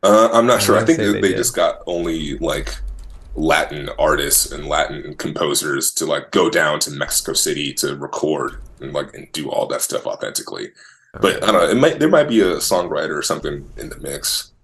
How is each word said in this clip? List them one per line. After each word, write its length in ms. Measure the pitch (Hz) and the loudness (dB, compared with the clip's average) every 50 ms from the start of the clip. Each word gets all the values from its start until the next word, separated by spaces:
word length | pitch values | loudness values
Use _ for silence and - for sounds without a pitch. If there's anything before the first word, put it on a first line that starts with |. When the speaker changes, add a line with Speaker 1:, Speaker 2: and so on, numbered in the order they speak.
| - | 6
Speaker 1:
Uh, 260 | 98 104 110 113 110 | 8 8 8 8 6
I'm 140 | 113 117 117 | 6 4 6
not 120 | 123 123 104 | 6 4 4
Speaker 2:
I 20 | |
Speaker 1:
sure. 160 | - - 110 | 6 4 4
I 20 | 107 | 4
Speaker 2:
wanna 80 | 113 110 | 6 4
Speaker 1:
think 100 | 165 - | 4 4
Speaker 2:
say 60 | 110 101 | 4 2
Speaker 1:
that 60 | 101 | 2
Speaker 2:
they 80 | 101 | 2
Speaker 1:
they 60 | 98 98 | 2 2
Speaker 2:
did. 80 | 90 - | 2 2
Speaker 1:
just 160 | 90 - - | 0 -2 2
got 240 | 90 87 80 76 - - | 2 2 2 0 -2 -6
only, 520 | - 90 85 85 85 82 80 78 73 69 71 | -6 -4 -2 -2 -2 -4 -4 -4 -6 -6 -4
like, 380 | 80 - - 69 67 - - - - - - - - - - - - - - | -4 -2 -2 -2 -4 -6 -8 -8 -8 -10 -10 -10 -14 -16 -18 -18 -16 -12 -8
Latin 540 | - 78 80 76 76 78 - 73 73 71 69 - - | -4 0 2 2 2 2 -2 -4 -10 -10 -10 -2 2
artists 500 | 73 78 76 73 71 71 69 - - - 73 | 2 4 4 2 2 2 2 0 0 -2 -6
and 140 | 73 73 73 | -10 -6 -2
Latin 480 | 76 76 76 - 73 73 71 73 - | 0 0 0 0 -4 -10 -10 -12 -12
composers 760 | - - 78 76 - 87 76 71 69 - 76 71 69 67 - - | -8 -8 -8 -4 -2 -2 0 0 -2 -2 -2 -4 -2 -2 -2 -2
to, 100 | - 82 | -2 -2
like, 260 | 78 73 71 71 - | -2 -2 -4 -4 -2
go 180 | - - 90 85 | 2 2 2 4
down 300 | - 92 80 76 76 73 | 2 2 2 2 0 -2
to 120 | - - | -4 -6
Mexico 420 | 73 69 69 - - - - - - | -4 -8 -6 -4 -4 -4 -4 -2 -2
City 400 | - - - 73 73 73 71 67 | -2 0 0 -2 -4 -4 -6 -4
to 220 | - - 71 69 69 | -4 -4 -4 -4 -6
record 560 | 73 73 - - - 76 78 71 67 64 - - - - - - | -10 -10 -6 -4 -2 -2 -2 -2 -4 -6 -8 -10 -16 -18 -18 -16
and, 140 | 67 67 71 | -14 -8 -6
like, 200 | 73 71 69 - | -6 -8 -8 -12
and 160 | - - - _ | -20 -20 -12 _
do 160 | - 73 - | -8 -8 -4
all 180 | - - - - | -2 -2 -2 -2
that 140 | - - | -2 -4
stuff 240 | - - - - - - | -4 -4 -4 -4 -4 -6
authentically. 600 | - - - - - - - - - 50 - - _ _ - - _ _ _ _ - - | -8 -6 -8 -6 -6 -6 -8 -8 -10 -10 -12 -12 _ _ -20 -20 _ _ _ _ -6 0
But 180 | - 98 - - | 0 0 2 2
Speaker 2:
Okay. 100 | - 104 | 0 2
Speaker 1:
I 40 | |
don't 100 | 107 90 | 4 4
know. 80 | 85 73 | 4 4
It 60 | 104 123 | 4 4
might, 220 | 139 165 - - | 4 4 4 2
there 100 | 147 156 | 2 4
might 200 | - 156 147 131 | 6 4 4 4
be 100 | 113 110 | 4 4
a 180 | 98 92 85 - | 4 4 2 0
songwriter 600 | - - 95 90 87 85 78 76 78 78 76 73 | -2 0 0 0 0 -2 -4 -4 -4 -2 -4 -4
or 40 | |
something 460 | 71 - 80 76 71 73 73 71 69 - - | -2 -2 -4 -2 -4 -8 -8 -8 -12 -14 -14
in 140 | - 78 78 | -14 -12 -12
the 80 | 73 - | -12 -12
mix. 540 | 73 71 69 71 - - - - - - _ _ | -12 -10 -10 -6 -4 -4 -4 -4 -6 -10 _ _